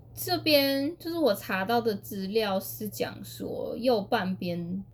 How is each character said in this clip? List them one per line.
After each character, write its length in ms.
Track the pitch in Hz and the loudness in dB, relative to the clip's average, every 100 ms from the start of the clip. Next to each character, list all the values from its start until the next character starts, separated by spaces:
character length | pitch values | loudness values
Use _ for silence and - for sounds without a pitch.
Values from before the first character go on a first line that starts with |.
| - | -18
这 240 | - - 349 | -8 -2 0
边 580 | 320 294 277 277 277 349 | 6 6 6 2 0 -4
就 140 | 320 | -4
是 60 | 339 | 2
我 160 | 277 | 4
查 320 | 196 - 190 190 | 2 0 -2 2
到 160 | 233 | 2
的 120 | 226 202 | 2 -2
资 320 | - 202 190 | -4 -6 0
料 320 | 220 214 190 | 0 2 0
是 280 | - - 214 | -2 -8 -8
讲 300 | - - - | -4 -6 -6
说， 520 | 196 - - - - 240 | -12 -10 -8 -6 -6 -2
右 240 | 247 226 | 2 2
半 340 | 196 226 185 185 | 2 0 0 -2
边 480 | 180 175 170 185 196 | -4 -4 -4 -6 -8